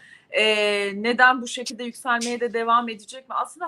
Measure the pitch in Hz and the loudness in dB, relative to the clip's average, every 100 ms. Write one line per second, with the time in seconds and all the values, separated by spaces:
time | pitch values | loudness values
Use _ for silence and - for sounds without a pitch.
0 | - - _ - 214 214 208 202 202 196 | -16 -20 _ 2 2 4 2 2 -2 -2
1 | 226 247 254 254 240 - 233 226 240 - | -2 6 6 6 -4 -8 -8 -8 -10 -8
2 | 262 233 240 240 240 226 226 233 233 208 | -4 -2 -2 -4 -4 -2 2 2 0 -10
3 | - 262 - 285 - 311 | -14 -18 -8 -6 -6 -8